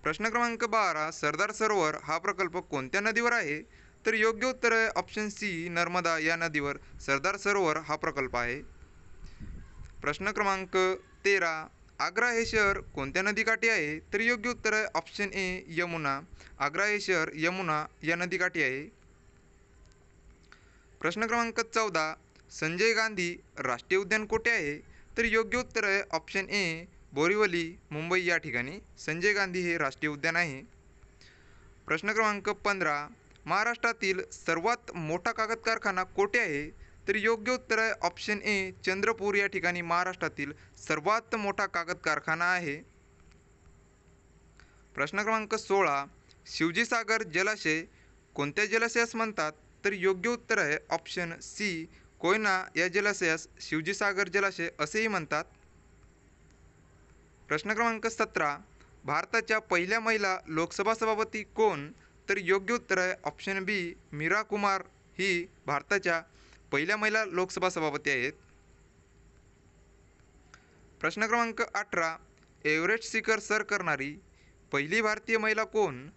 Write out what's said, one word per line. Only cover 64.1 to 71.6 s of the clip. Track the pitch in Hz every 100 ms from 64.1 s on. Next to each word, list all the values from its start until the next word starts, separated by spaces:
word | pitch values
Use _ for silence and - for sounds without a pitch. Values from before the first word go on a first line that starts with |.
मीरा | 147 160 202
कुमार | 214 214 202 190 - - - -
ही | 196 175 170 - -
भारताच्या | 143 - 190 180 165 165 - - - -
पहिल्या | 139 160 214
महिला | 214 214
लोकसभा | 214 170 185 - 185
सभापती | 170 156 147 147
आहेत. | 135 127 - - - - - - _ _ - - - - _ - - - - - _ - - - - _ - - -
प्रश्न | 160 185 220
क्रमांक | 233 233 226